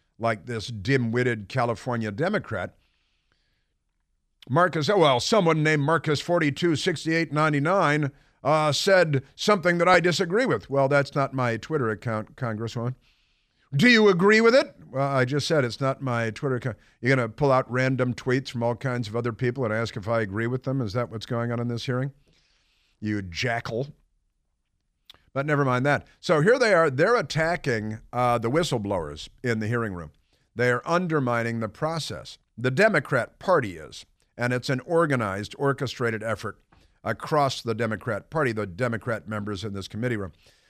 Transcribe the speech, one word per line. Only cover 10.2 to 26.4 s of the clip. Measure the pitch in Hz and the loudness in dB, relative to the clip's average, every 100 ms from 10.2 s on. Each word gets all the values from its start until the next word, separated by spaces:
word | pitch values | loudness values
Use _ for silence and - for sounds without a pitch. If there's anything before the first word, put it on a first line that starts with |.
| 170 208 247 | 0 0 2
with. | 117 - | 0 0
Well, | 139 135 | 0 4
that's | 143 139 | 2 2
not | 147 135 | -2 -2
my | 131 123 113 | 0 -2 -2
Twitter | - 151 113 | -4 -2 0
account, | 107 123 110 104 - | -2 -4 -4 -6 -8
Congresswoman. | 120 107 113 120 117 127 _ _ _ _ _ _ - | -6 -4 -6 -4 -6 -6 _ _ _ _ _ _ -4
Do | 139 240 | 4 6
you | 233 208 | 8 6
agree | 175 196 220 | 6 6 6
with | 226 | 8
it? | 262 294 - - | 6 2 -6 -8
Well, | 131 139 | -2 0
I | 135 | 2
just | 123 143 - | 2 0 0
said | 160 | 0
it's | 120 - | 0 -2
not | 135 135 | -4 -2
my | 135 117 113 | -4 -2 -2
Twitter | 107 143 123 | -4 -4 -4
account. | 123 104 _ - | -6 -10 _ -4
You're | 120 | 2
gonna | 131 113 | 2 0
pull | - 143 | 0 2
out | 127 - | 2 2
random | 123 131 131 123 | 0 0 0 -2
tweets | 117 131 127 135 | -2 -2 -2 -2
from | 120 | -4
all | 117 | -4
kinds | 117 135 123 107 | -2 -4 -4 -4
of | 113 | -4
other | 120 | -4
people | 110 123 127 | -2 -4 -2
and | 113 | -2
ask | 110 113 117 | -2 -4 -6
if | 98 | -2
I | 117 | -2
agree | 104 101 117 | -2 -2 -2
with | 127 | -4
them? | - 135 | -4 -4
Is | 113 | -2
that | 117 117 | -4 -6
what's | 110 - | -8 -6
going | 120 117 | -4 -4
on | 120 | -4
in | 120 | -4
this | 117 - | -6 -4
hearing? | 123 139 - _ _ _ _ _ _ _ - | -4 -4 -8 _ _ _ _ _ _ _ -8
You | 107 104 | -4 -4
jackal. | 95 82 127 117 - 113 143 - _ _ _ _ _ _ _ _ _ _ _ - _ | -4 -6 -4 -4 -4 -6 -6 -12 _ _ _ _ _ _ _ _ _ _ _ -20 _
But | 135 147 | -6 0
never | 143 | 2
mind | 135 123 139 | 2 2 2
that. | 135 - _ | 0 -2 _
So | - 156 | 0 4